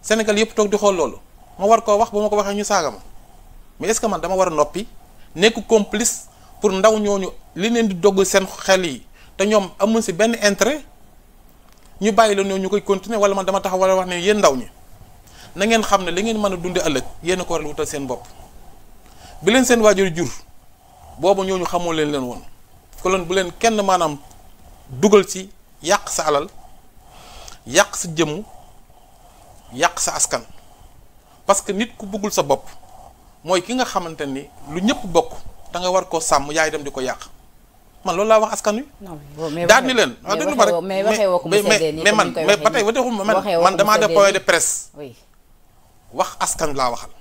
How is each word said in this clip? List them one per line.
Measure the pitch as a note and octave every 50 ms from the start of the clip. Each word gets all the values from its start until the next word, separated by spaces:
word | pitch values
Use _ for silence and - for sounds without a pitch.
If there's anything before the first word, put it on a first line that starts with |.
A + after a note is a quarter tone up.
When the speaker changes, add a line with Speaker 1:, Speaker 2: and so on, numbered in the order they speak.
Speaker 1:
Sénégal | - - G#3+ A3+ A3 G#3+ G#3
yëpp | G#3 A3 A3 -
toog | - G#3+ G3+
di | G3
xool | G3+ G#3 G3+ G3
loolu. | F3 D3+ A#2+ - - - - - - - - -
Ma | - F#3
war | G#3 A3+ A3
koo | - - G#3
wax, | G3+ A3+ A3
bu | - G#3
ma | G#3 G#3
ko | G#3
waxee | G#3 G3+ G3+ G3+
ñu | G#3 G#3
saaga | - G#3 F#3+ E3 C3+
ma. | A2 F#2+ - - - - - - - - - - - - - - - -
Mais | D3+ F#3
est-ce | A3+ -
que | -
man | A3 G3 E3
dama | D#3+ E3+ F#3+
war | F#3+ F#3
a | F3+
noppi, | D#3+ D3+ D3 - - F3 A3 - - - - - - - - - -
nekk | D3+ F#3 A3+ A3+ A#3 G3+
complice | - A3+ G#3+ G3+ - - G#3+ A#3+ - - - - - - - - - - -
pour | - G#3
ndaw | F#3+ F#3+ F#3+ A3 G#3+ G#3+
ñooñu | G#3 G3+ G3+ G3 F#3+ F3+ - - - - -
li | D#3+ F#3 A3+
leen | A#3+ A#3 A3+
di | G#3+ F#3+
dogg | E3+ F3 G3+ G3 F#3+ G3
seen | F#3 - G3 F#3+
xel | F#3 - - - - F#3+ F#3+ F#3
yi, | E3 C3 A2+ - - - - - - -
te | - G3
ñoom | G#3 G#3+ G#3+ F#3+ F3 - -
amuñ | G3 G#3+ A3+ A3+
si | A3 - F3+
benn | D#3+ G#3+ A3+ A#3 G#3+
intérêt, | G#3 G#3 G3 - - A#3 D4 D4+ C4 - - - - - - - _ - _ - - - - _ _ - - - - - - -
ñu | F#3 G#3+ G#3
bàyyi | G3+ A3+ G#3+ G3+
la | G3 G3
ñoo | G3 F#3+
ñu | F#3+ F#3+ F#3
koy | G3+ G3+ -
continuer, | - G3 F#3+ F#3+ G3 A#3 G#3+
wala | G3+ G3+ G3
man | G3 F#3
dama | F#3+ F#3+ G3
taxaw | F#3+ G3 F#3 F#3
wala | F#3+ F#3+ F#3+
wax | F#3+ F#3
ne | F3+ F3+ F3
yéen | F3 G3 G#3+
ndaw | G#3+ F#3+ D#3+ C3+
ñi, | B2+ A2 - - - - - - - - - - - - - - - - - -
na | F3 G3
ngeen | A3+ A3+ A3+ G3+
xam | - G3+ G3 F#3
ne | F3
li | E3 F3 G3+
ngeen | A#3 A3+
mën | G#3+ G#3 G3+ F#3+
a |
dunde | F3 E3+ F3+ F3 F#3
ëllëg, | E3+ D#3+ D3 B2+ - - - - -
yéen | E3 F#3 F#3
a | F3+
ko | - E3+
war | D#3+ D3+
a |
wutal | D3 D3+ - D3+
seen | C#3+ - D3 C#3+
bopp. | B2+ B2 A#2 - - - - - - - - - - - - - - - - - - - - - - - -
Bi | - F3
leen | A3 C4 B3+
seen | - B3 A#3
waajur | A3 G#3+ G3+ F#3 G3 F#3+ D#3+
jur, | D#3 E3 B2 - - - - - - - - - _ _ - - - - - -
boobu | B2 C#3 F#3 G3 F#3+ F#3+
ñooñu | F#3+ F#3+ F#3 F3
xamoo | - - F3 F3 E3+ E3
leen | D#3 D3+ D3
leen | D3 C#3 C3
woon. | B2 A#2 - - - - - - _ - - _ - - -
Ko | - F#3
loon | F#3+ F#3+ F3
bu | E3 F#3
leen | G3 F#3 F3 E3+ -
kenn | - A#3 A3 G#3
maanaam | G3 G3 F#3 F3+ E3+ D#3 D3 C#3 - - - - - - - - - - - - - -
dugal | C3 B2 D#3 G#3 G3+ G3+ F#3
ci | - - F#3 F#3+ G3+ - - - _ - - -
yàq | D#3 G3 G3+ - -
sa | - - D#3+
alal, | D#3 D3 C#3 D#3 G3+ - - - - - - - - _ - - - - - - - - - - - - - _
yàq | A2 B2 E3+ G3+ - -
sa | - -
jëmm, | F3 D#3+ D#3 E3 D3+ D3+ E3 A3 - - - - - - - - _ - - - _ - - - - - - - - - - - - A#2+
yàq | B2 D#3 E3+ - -
sa | - - -
askan. | D#3 - - - B2 A2+ - - - - - - - - - - - - - _ - _ _ - - -
Parce | - G3 -
que | - - G3
nit | F#3+ A#3+ A#3+ -
ku | - A3+
bëggul | G3 G3 G#3 G3 G#3+
sa | - - D#3+
bopp | C#3 C#3 C3+ - - - - - - - - - - - _ _ - - _ -
mooy | D#3 F#3 F#3
ki | F3+ - A#3+
nga | B3+ B3
xamante | - - G3 F3 E3 D#3+ D#3 D#3
ni | C#3 C3 C3+ C#3+ - - - - C3+
lu | D3+ E3+
ñëpp | F#3 A3+ C#4+ - -
bokk | F#3+ E3 E3 - - - - - - - - - -
da | - E3+
nga | F3+ F3+
war | F3+ F#3+ F3+ -
koo | - E3
sàmm, | D#3+ - D#3+ C#3+ C#3 C#3+
yaay | D3 D#3+ D#3+ D#3
dem | D3+ D3+ C#3+
di | C#3
ko | C3+ C3+
yàq. | B2+ B2+ A2+ - - - - - - - - - _ _ _ _ _ - _ - -
Man | F#3+ E3+
loolu | F3 G#3 A3
laa | A3 A3
wax | A3 G#3+ A3
askan | - - G#3+ G#3
wi. | A3+ C#4+ - - -
Speaker 2:
Non, | G#3 F#3 E3 D3 C#3+ C#3+ D3 D3+ D#3+ D#3+
mais | D3 E3 F3
Speaker 1:
Daal | F3 G#3+ A#3+ B3
ni | C4 C4
Speaker 2:
waxee, | A#3 F#3
Speaker 1:
leen, | C3+ A#2 - -
ah, | F3 G3+
Speaker 2:
mais | -
Speaker 1:
déglu | D4+ C#4+ D4
ma | B3+ A3+
Speaker 2:
waxee |
Speaker 1:
rek. | - F3
Speaker 2:
woo, | E3+
mais | F3 F#3+ F#3+ F#3+ G3
waxee | G#3+ G#3+ A3+ G#3
woo | F#3+ F3+ F3
ko | E3+
mu | D#3+ F#3
Speaker 1:
Mais, | G#3 G3+
mais, | F#3 E3
Speaker 2:
seddee | D3+ D#3+ D#3
nii | D3+ D#3+ E3
Speaker 1:
mais | G3+
Speaker 2:
comme | G#3
Speaker 1:
man, | G#3+ F#3+
Speaker 2:
ni | C3+
ñu | -
koy | F3+ D#3
Speaker 1:
mais | E3+ G3+
ba | G3+ -
Speaker 2:
waxee | - -
Speaker 1:
tey | B3+ G#3
Speaker 2:
nii. | G#3 A#3
Speaker 1:
waxuma, | C4+ B3 B3+ A#3 G3+ G3
man, | G#3 G#3+
Speaker 2:
Waxee | F#3+ F#3 G#3 F3+
woo | E3 E3+
Speaker 1:
man | F#3
Speaker 2:
ko |
mu | F#3+
Speaker 1:
damaa | E3+ G3+ G#3 G#3+
def | A3 A3
Speaker 2:
seddee | G#3 E3+
Speaker 1:
point | G3+ G3+
Speaker 2:
nii. | G3 G3
Speaker 1:
de | F#3+
presse. | - - F3 E3 D3 - - - - - -
Speaker 2:
Oui. | C#3+ D3 C3 A#2 - _ _ _ _ _ _ _ _ _ _ _ _ _ _ _ _ _ - -
Speaker 1:
Wax | C3+ - - - -
askan | F#3+ - - - E3 D3+ C#3
laa | C#3 C3 B2
waxal. | A#2 A2 - - - -